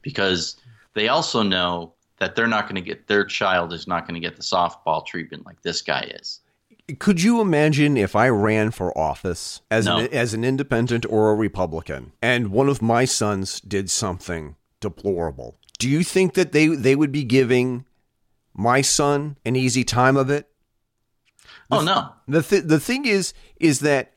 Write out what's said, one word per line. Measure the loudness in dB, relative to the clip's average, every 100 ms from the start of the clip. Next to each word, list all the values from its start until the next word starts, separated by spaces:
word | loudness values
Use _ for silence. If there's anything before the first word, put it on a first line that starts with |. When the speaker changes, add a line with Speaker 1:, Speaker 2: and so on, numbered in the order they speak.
Speaker 1:
Because | -10 -4 0 0 -4 -12 -20 _ _
they | -4 0
also | 0 0 0
know | 0 0 -2 -4 -8 _ _ -6
that | -4
they're | -2 0
not | 0 -4
gonna | -6
get, | -8 -10 -2
their | 0
child | 0 -2 0 0 -2
is | -6 -6
not | -6 -6
gonna | -8
get | -8 -8
the |
softball | -4 0 0 -2 -4 -4
treatment | -4 -12 -12 -14
like | -20 -12
this | -8 -6
guy | -4 -6 -6 -14
is. | -16 -16 _ _ _ _ -16 -4
Speaker 2:
Could | 0 2
you | 4 2
imagine | 2 4 4 4 2 2
if | 2 2
I | 2
ran | 2 2 2 0
for | -2 -4 -2
office | -2 -2 -6 -6 -10 -12 -4
as | 0
Speaker 1:
No. | 0 0
Speaker 2:
an, | 0
as | -2 -2
an | 0
independent | 0 0 0 0 0 -2 0
or | 2 4
a |
Republican, | 2 0 -2 -4 -4 -8 -10 -12 -4
and | 0 0 0
one | 2 2
of | 2
my | 2 2
sons | 2 0 -2 -2 -4 -10
did | -6 -4 -2
something | -4 -4 -6 -8 -10 -10 -18 _ -10
deplorable? | -10 -6 -4 -2 -4 -8 -16 -18 _ -6
Do | 0
you | 0
think | 0 2 2
that | 2 2
they, | 4 2
they | 2 2 4
would | 2
be | -2
giving | 2 4 4 4 2 -4 -10 _ _ _ _ _ _
my | -2 2 2
son | 2 2 2 0 -2 -8
an | -2
easy | 0 0 0
time | 0 2 4 4
of | 2
it? | -2 -6 _ _ _ _ _ _ _ _ _ -20 -14 -2
The | 0
Speaker 1:
Oh, |
Speaker 2:
th-, | 2
Speaker 1:
no. | 0 -2 -12 -2
Speaker 2:
the | 0
th-, | 2 2
the | 4 2
thing | 2 -2
is, | 0 0 -2 -10 -20 0
is | 2 2
that | 2 0 -2